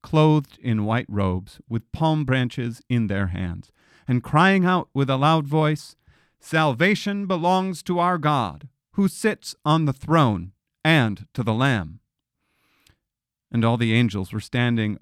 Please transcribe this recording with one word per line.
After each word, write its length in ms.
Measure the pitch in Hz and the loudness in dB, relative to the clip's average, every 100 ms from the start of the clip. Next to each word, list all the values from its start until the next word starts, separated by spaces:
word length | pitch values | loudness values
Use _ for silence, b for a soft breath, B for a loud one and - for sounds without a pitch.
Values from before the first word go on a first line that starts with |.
clothed 560 | - 156 156 151 143 - | -2 4 6 4 0 -8
in 260 | 123 110 104 | -2 0 0
white 200 | 117 - | -2 -2
robes, 540 | 101 98 92 98 - - | -2 -2 -2 -8 -20 -8
with 220 | 117 - | -8 -8
palm 340 | - 160 151 131 | -2 0 0 0
branches 560 | 131 123 - 117 113 - | 0 0 -4 -8 -8 -2
in 160 | 123 107 | 0 0
their 220 | 101 95 | -2 -2
hands, 440 | 90 90 87 - b b b b | -4 -6 -8 -14 b b b b
and 160 | 123 | -2
crying 420 | - 151 190 190 180 | 0 2 4 4 2
out 240 | 180 - | 0 -2
with 160 | 135 135 | -2 0
a 100 | 131 | 2
loud 300 | 147 160 143 | 2 2 0
voice, 480 | 156 151 151 - _ _ _ _ _ | 0 0 -2 -8 _ _ _ _ _
"Salvation 880 | - 160 156 120 185 208 208 202 196 | -4 0 0 2 2 2 -2 -6 -4
belongs 560 | 180 175 185 190 170 | -2 0 0 -2 -6
to 160 | - 175 | -6 -2
our 180 | 175 175 | 0 0
God, 520 | 151 143 104 71 - _ _ | 0 0 -2 -8 -20 _ _
who 140 | - 196 | -2 -2
sits 480 | - 220 - - - | 0 -4 -4 -10 -6
on 220 | 151 160 151 | 0 2 0
the 80 | |
throne, 580 | 131 - 165 127 95 92 _ _ _ | -4 0 2 4 0 -6 _ _ _
and 440 | 156 160 113 98 - - | 2 2 2 -2 -10 -6
to 80 | |
the 100 | 117 | -2
Lamb." 460 | 110 135 113 78 90 _ _ _ _ _ _ _ _ _ _ _ _ _ _ _ | 0 0 -2 -4 -14 _ _ _ _ _ _ _ _ _ _ _ _ _ _ _
And 140 | 117 | 0
all 140 | 113 117 | 2 2
the 160 | 117 | 2
angels 400 | 113 120 101 95 | 2 2 -2 -6
were 80 | 107 | -8
standing 560 | - 123 120 117 107 101 | -6 -2 0 0 -2 -2